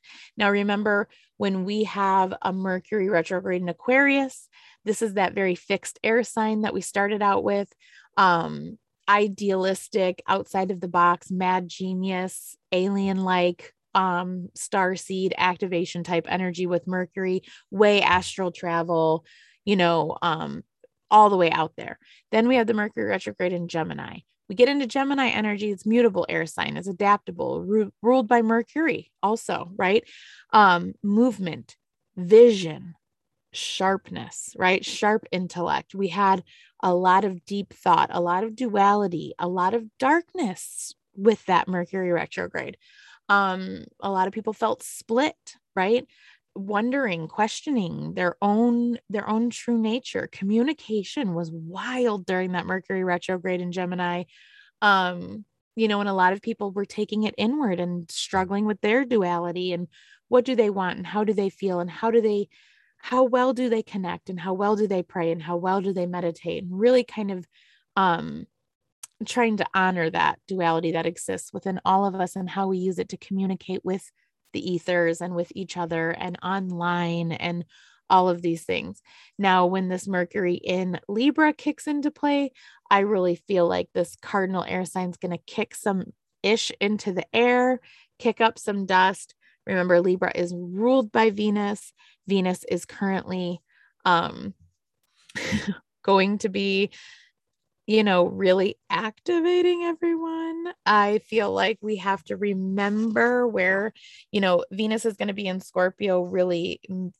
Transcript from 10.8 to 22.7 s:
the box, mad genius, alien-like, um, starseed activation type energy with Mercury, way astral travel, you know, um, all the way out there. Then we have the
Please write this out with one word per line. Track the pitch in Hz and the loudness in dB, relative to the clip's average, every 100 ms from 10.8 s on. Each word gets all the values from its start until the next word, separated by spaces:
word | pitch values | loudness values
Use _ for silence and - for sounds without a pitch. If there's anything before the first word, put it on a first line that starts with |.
the | 180 | -2
box, | 175 175 175 - | 4 4 2 -2
mad | 185 185 185 175 | -2 0 0 -2
genius, | - 190 185 190 185 185 - - - _ | -8 -6 -4 -2 -2 -4 -8 -18 -20 _
alien-like, | 185 190 196 196 190 185 180 175 175 - _ _ | 0 0 0 0 0 0 2 2 0 -12 _ _
um, | 190 190 175 180 185 175 - | 0 0 0 -4 -8 -10 -12
starseed | - 202 185 185 - 190 190 - | -4 0 0 -2 -6 -4 -2 0
activation | 180 175 185 175 180 175 | 0 0 -2 -2 -4 -6
type | 170 170 - | -2 -2 0
energy | 180 185 170 180 | -2 -2 -2 -2
with | 175 180 | -2 -2
Mercury, | 185 180 196 185 185 - - - | -4 -4 -4 -2 -2 -6 -18 -4
way | 196 208 202 | 4 6 6
astral | - 180 - - 180 | 6 4 0 -4 -4
travel, | - 175 170 170 165 160 165 - _ _ _ | -4 -2 -2 0 2 2 2 -2 _ _ _
you | 202 196 | 0 4
know, | 170 165 151 - | 4 2 0 -2
um, | 170 160 151 147 - _ _ _ - | -2 -2 -4 -10 -14 _ _ _ 4
all | 214 208 | 8 8
the | 190 | 6
way | 170 | 4
out | 160 160 - | 2 -2 -6
there. | - - _ _ _ | -12 -14 _ _ _
Then | 220 240 | 2 4
we | 254 | 4
have | |
the | 220 | 2